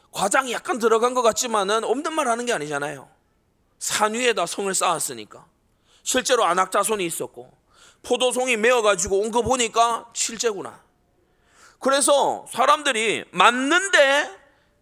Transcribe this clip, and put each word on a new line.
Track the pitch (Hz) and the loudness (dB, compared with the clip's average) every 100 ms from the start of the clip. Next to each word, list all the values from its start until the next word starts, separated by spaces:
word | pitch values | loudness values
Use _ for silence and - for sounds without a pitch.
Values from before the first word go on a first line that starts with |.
| _ | _
과장이 | - 190 294 262 | -4 0 2 0
약간 | 226 - 302 | -6 -6 -2
들어간 | 220 220 240 | 2 2 2
것 | 254 | 2
같지만은 | 233 214 254 220 196 220 | 2 2 -2 -2 0 -2
없는 | 202 233 330 | 0 -2 -2
말 | 320 269 | -4 -2
하는 | 233 240 | -2 -2
게 | |
아니잖아요. | 208 147 147 143 143 - _ _ _ _ _ _ _ | -4 -4 -6 -6 -10 -16 _ _ _ _ _ _ _
산 | - - 214 | -6 -2 0
위에다 | 220 254 202 170 | 0 0 0 -4
성을 | - 196 | -4 -4
쌓았으니까. | 190 185 160 - 120 104 123 - _ _ _ _ _ | -2 0 -2 -4 -8 -16 -20 -20 _ _ _ _ _
실제로 | - 254 233 247 190 | -4 -2 0 2 2
안악자손이 | 175 185 220 196 214 175 | 2 0 0 0 -2 -4
있었고 | 156 131 - 127 _ _ _ - _ | -6 -10 -12 -20 _ _ _ -20 _
포도송이 | - 247 254 240 254 226 | -4 0 0 0 0 2
메어가지고 | 220 247 208 196 170 190 | 4 4 4 0 0 0
온 | 214 | 0
거 | 226 | -2
보니까 | 220 254 233 220 233 226 - | 0 0 0 0 0 0 -8
실제구나. | - - 226 240 202 131 113 _ _ _ _ _ _ _ _ - _ | -8 -6 -4 -4 -4 -10 -16 _ _ _ _ _ _ _ _ -20 _
그래서 | 254 269 302 285 190 110 - | 0 0 4 4 2 -2 -8
사람들이 | - 262 302 285 226 220 143 85 | -2 2 2 2 0 0 -2 -4
맞는데 | 170 196 247 269 339 392 359 277 277 359 392 _ _ _ _ | 4 4 4 2 2 2 4 4 4 0 -8 _ _ _ _